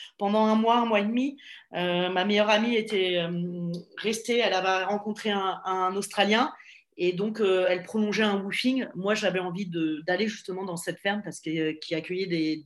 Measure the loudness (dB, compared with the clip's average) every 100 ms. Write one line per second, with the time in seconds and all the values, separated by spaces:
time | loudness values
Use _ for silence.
0 | -20 -4 0 4 6 4 4 4 4 2
1 | 2 0 0 -4 -14 -20 -8 -2 0 2
2 | 2 2 2 4 4 4 4 2 0 0
3 | 2 2 0 -2 -4 -4 -4 -6 -10 -6
4 | -4 -2 0 2 2 2 2 0 0 -2
5 | -2 -4 -2 0 0 -2 -4 0 0 0
6 | -4 -2 2 2 2 -4 -18 -20 _ -4
7 | -2 0 -2 0 2 2 2 0 -2 -2
8 | 0 2 2 0 -2 -2 0 0 -2 -4
9 | -2 0 0 0 -2 -4 -6 -2 -2 -2
10 | -2 0 -2 -4 -8 -8 -6 -6 -6 -6
11 | -4 -4 -6 -10 -6 -2 -2 -4 -6 -6
12 | -4 -4 -2 -2 -2 -2